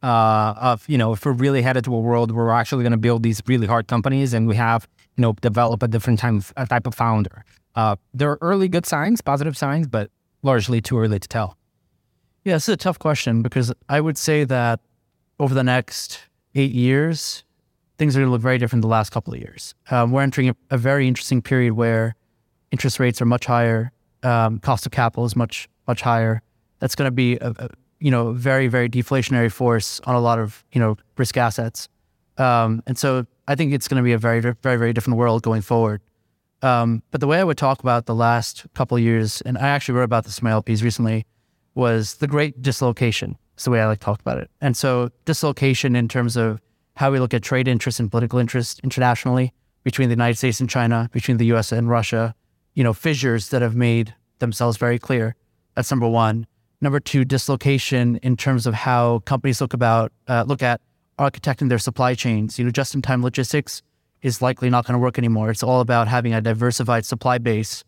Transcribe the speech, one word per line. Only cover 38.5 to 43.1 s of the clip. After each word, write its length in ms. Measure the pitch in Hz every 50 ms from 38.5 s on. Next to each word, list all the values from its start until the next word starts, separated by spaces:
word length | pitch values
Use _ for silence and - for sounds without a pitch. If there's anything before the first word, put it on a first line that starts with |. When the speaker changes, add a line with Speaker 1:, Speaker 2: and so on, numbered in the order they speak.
| - - - - _
Speaker 2:
couple 220 | - 131 - - 120
of 60 | 117
years, 380 | 117 117 113 110 107 - -
and 160 | - 123 123 -
I 120 | 131 139
actually 260 | 143 143 - - 127
wrote 80 | 123 127
about 220 | 117 117 117 110
this 140 | - 98 -
in 40 | -
my 80 | 117
L 100 | 110 110
Ps 200 | 104 - 113 107 107
recently, 420 | 120 107 - 120 113 110 110 107 _ _ _ _ _ _ _ _ _ _
was 420 | - 127 120 117 113 107 101 -
the 120 | - - 143
great 340 | 135 147 147 151 135 127
dislocation. 760 | 127 139 120 - 139 123 117 - 131 120